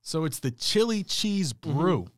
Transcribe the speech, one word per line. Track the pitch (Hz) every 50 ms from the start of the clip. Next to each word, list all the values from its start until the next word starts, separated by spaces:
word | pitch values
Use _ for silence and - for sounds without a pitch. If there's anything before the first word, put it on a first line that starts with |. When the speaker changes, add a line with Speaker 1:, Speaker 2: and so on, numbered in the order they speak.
Speaker 1:
So | _ - - 160 160
it's | 151 127 -
the | - 131
chili | 117 _ - - - 208 226 233 226 208 185
cheese | - - - - 214 202 196 185 143 110
Speaker 2:
Mm-hmm. | - - 160 139 143
Speaker 1:
brew. | 165 185 175 117 87 90 _